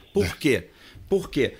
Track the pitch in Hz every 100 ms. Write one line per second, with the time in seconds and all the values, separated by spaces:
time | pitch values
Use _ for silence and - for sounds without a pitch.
0 | - 196 92 - 151 107 - - - -
1 | - 196 - 147 113 -